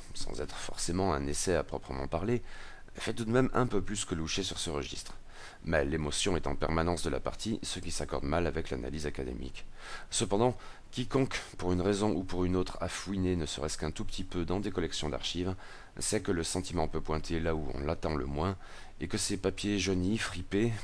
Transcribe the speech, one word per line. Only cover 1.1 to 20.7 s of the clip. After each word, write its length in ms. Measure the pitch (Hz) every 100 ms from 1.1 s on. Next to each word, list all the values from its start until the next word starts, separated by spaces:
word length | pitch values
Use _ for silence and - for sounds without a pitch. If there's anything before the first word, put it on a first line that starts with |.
un 120 | 73 69
essai 280 | 76 -
à 100 | 85
proprement 420 | 71 69 - 65 71
parler, 360 | 80 98 120 - - - - -
fait 200 | - -
tout 100 | 95
de 60 | 110
même 200 | 120 127
un 120 | - 123
peu 140 | 101
plus 240 | 85 104
que 100 | -
loucher 280 | 85 80 -
sur 160 | 95 82
ce 120 | -
registre. 440 | 73 69 - - - - - - -
Mais 200 | - 80
l'émotion 520 | 71 78 76 - 101 87
est 100 | 71
en 80 |
permanence 480 | 71 78 80 82 85
de 80 | 82
la 100 | 65
partie, 380 | - - 104 -
ce 160 | - -
qui 120 | -
s'accorde 340 | - 73 71
mal 220 | 69 78 85
avec 240 | 71 73
l'analyse 360 | 65 60 73 73
académique. 580 | 69 64 62 64 - - - - - -
Cependant, 460 | - 92 101 123 120 - - -
quiconque, 500 | - 120 135 131 - - -
pour 160 | 87
une 80 | 90
raison 300 | 87 101 107
ou 140 | 78
pour 200 | 92 90
une 120 | 90 90
autre, 200 | 90 -
a 80 | 87
fouiné 480 | - - 98 90 90
ne 100 | 76
serait-ce 320 | - 78 -
qu'un 120 | 78
tout 140 | 78
petit 200 | 107 -
peu 200 | - 90
dans 160 | 82 90
des 100 | 104
collections 360 | 104 82 - 76
d'archives, 460 | 64 - 85 90 95 - - - -
sait 220 | - 110
que 120 | 107
le 120 | 87
sentiment 440 | 82 92 90 87 80
peut 120 | 80
pointer 400 | 78 78 78 85
là 140 | 80
où 120 | 80 67
on 60 | 64
l'attend 360 | 71 82 87 76
le 100 | 65
moins, 300 | 71 87 95 - - - -
et 80 | 82
que 100 | 107
ces 180 | - 101
papiers 420 | 98 - 101 101
jaunis, 400 | 90 92 90 110
fripés, 540 | - 87 85 98 117